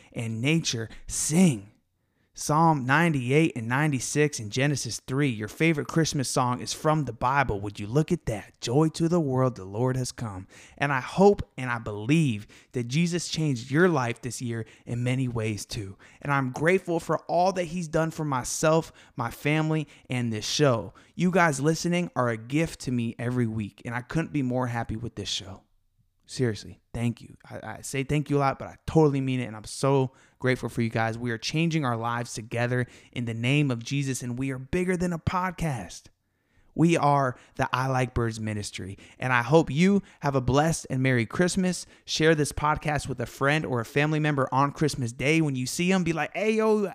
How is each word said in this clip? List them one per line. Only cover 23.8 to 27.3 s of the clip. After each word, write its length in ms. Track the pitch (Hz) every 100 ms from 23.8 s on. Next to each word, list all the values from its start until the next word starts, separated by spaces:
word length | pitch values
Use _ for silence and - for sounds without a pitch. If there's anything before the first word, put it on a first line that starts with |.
| -
and 100 | 120
I 60 |
couldn't 320 | 120 160 160
be 80 | 147
more 260 | 127 127 123
happy 300 | 120 113 110
with 180 | 117 -
this 140 | 95
show. 320 | - 95 92 _ _ _ _ _ _ -
Seriously, 540 | - 123 101 90 - _
thank 300 | 120 117 110
you. 160 | -